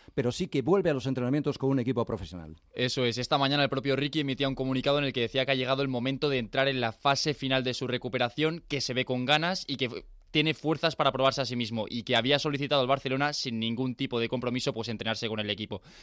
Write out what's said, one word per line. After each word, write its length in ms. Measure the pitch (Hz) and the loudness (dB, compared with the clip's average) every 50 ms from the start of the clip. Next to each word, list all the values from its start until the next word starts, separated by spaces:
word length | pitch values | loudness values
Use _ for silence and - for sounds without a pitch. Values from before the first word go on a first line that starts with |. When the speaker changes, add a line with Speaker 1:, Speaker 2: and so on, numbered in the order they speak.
| - - - | -18 -6 -2
Speaker 1:
pero 180 | - 113 123 | 0 0 0
sí 160 | 120 - 185 | 0 -2 -2
que 140 | - - 139 | 0 0 2
vuelve 300 | 113 147 190 202 180 170 | 4 6 6 6 6 4
a 20 | 147 | 2
los 140 | 127 120 | 2 0
entrenamientos 500 | 135 135 127 123 123 139 151 - 147 131 | 0 0 0 2 2 2 2 2 0 0
con 140 | - 135 135 | 2 2 2
un 80 | 135 131 | 4 4
equipo 260 | 113 127 131 120 110 | 2 2 2 0 0
profesional. 520 | - 110 95 92 80 90 87 80 78 80 - _ _ - | 0 -2 -6 -6 -8 -12 -12 -12 -14 -16 -18 _ _ -4
Speaker 2:
Eso 280 | - 123 123 - 135 123 | -2 -2 0 0 2 0
es. 120 | 120 107 | 0 0
Esta 220 | 123 123 - 156 139 | -2 -2 0 2 2
mañana 240 | 139 135 143 143 139 | 2 2 2 2 2
el 60 | 131 | 2
propio 260 | - 139 127 139 135 | 0 0 0 0 0
Ricky 240 | 131 143 147 147 156 | 2 0 0 0 -2
emitía 300 | 143 139 127 113 139 135 | -2 -2 0 0 0 0
un 40 | 131 | 0
comunicado 460 | 135 131 131 131 127 - 143 143 147 | -2 -2 0 0 0 2 2 2 2
en 60 | 143 | 2
el 80 | 135 - | 0 0
que 80 | 127 | 0
decía 220 | 117 113 - 135 131 | -2 0 0 0 2
que 80 | 139 135 | 2 0
ha 20 | |
llegado 260 | 127 123 123 135 135 | 0 2 0 0 0
el 60 | 139 | 0
momento 420 | 135 131 120 120 135 135 131 151 147 | 0 -2 -2 -2 -2 -2 0 0 0
de 80 | 135 | 0
entrar 300 | 123 113 - - 131 135 | 0 -2 -2 0 2 2
en 140 | 139 135 127 | 2 2 0
la 100 | 117 113 | 0 -2
fase 400 | - - - 143 139 - - 156 | -2 0 2 2 2 2 2 -2
final 320 | 139 - 139 131 131 131 120 | -2 -2 0 0 0 2 0
de 100 | 127 120 | 0 -2
su 140 | - 131 | -4 -2
recuperación, 760 | 120 123 123 - 123 131 123 123 120 - 143 151 160 165 170 - | -2 -2 -2 -4 -2 -2 0 0 0 0 0 0 0 -2 -4 -6
que 140 | - 143 135 | -6 -4 -4
se 120 | - - 120 | -2 -2 -2
ve 120 | 127 127 | -2 -2
con 180 | - 127 123 127 | 0 -2 -2 2
ganas 400 | 135 147 156 165 175 190 - - | 2 2 2 2 0 -4 -4 -6
y 120 | - 139 | -6 -4
que 260 | - 131 113 - - - - - - - - | -4 -4 -4 -4 -8 -12 -16 -20 -20 -10 -2
tiene 220 | - 156 151 160 147 | 0 2 2 2 0
fuerzas 440 | - - 151 160 139 - 160 - | -2 -2 -2 0 0 0 0 0
para 160 | - 147 139 127 | 2 2 2 2
probarse 260 | 127 135 135 127 143 | 4 2 2 2 0
a 60 | 131 | -2
sí 100 | 117 127 | -2 -2
mismo 300 | 120 117 104 117 113 104 | -4 -4 -2 -4 -4 -4
y 160 | - 113 120 - | -4 -6 -6 -2
que 140 | - 120 | 0 2
había 220 | 117 113 131 143 139 | 2 4 4 2 2
solicitado 420 | - 151 143 135 143 131 147 139 | 2 0 -2 -2 -2 0 0 2
al 60 | 127 | 2
Barcelona 440 | 123 139 131 - 131 131 135 143 147 | 2 2 0 0 -2 -2 -2 -2 -2
sin 260 | 147 - - 131 113 | -2 -4 -6 -4 -4
ningún 380 | 113 113 113 117 117 131 131 120 | -2 -2 -2 -2 -2 -4 -4 -4
tipo 240 | - 135 131 123 117 | -4 -4 -2 -2 -2
de 80 | 117 | -2
compromiso, 460 | 113 131 123 120 123 120 127 - 139 107 | -2 -2 -2 -2 -2 -2 -2 -2 -4 -4
pues, 160 | 110 107 117 | -4 -4 -6
entrenarse 400 | 110 101 101 113 110 104 117 104 | -6 -4 -4 -4 -4 -2 -4 -4
con 100 | 110 107 | -4 -4
el 100 | 104 104 | -4 -4
equipo. 320 | 101 101 107 - 104 - - - - - | -4 -4 -6 -8 -8 -10 -12 -14 -20 -20